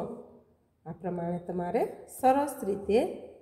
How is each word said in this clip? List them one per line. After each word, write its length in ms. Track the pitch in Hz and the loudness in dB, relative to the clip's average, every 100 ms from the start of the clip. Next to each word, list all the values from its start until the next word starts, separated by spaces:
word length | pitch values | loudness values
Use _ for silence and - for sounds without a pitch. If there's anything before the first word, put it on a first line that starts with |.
| 147 - - - _ _ _ _ 160 | 2 -6 -16 -20 _ _ _ _ -16
આ 80 | 165 | -8
પ્રમાણે 380 | 185 175 170 175 | -6 -4 -4 -4
તમારે 540 | - 180 175 220 427 - - - | -4 -4 0 0 0 -4 -16 2
સરસ 440 | 254 269 294 - | 6 6 4 -2
રીતે 680 | 190 202 - 214 330 - - - | -4 -2 2 4 4 -2 -12 -12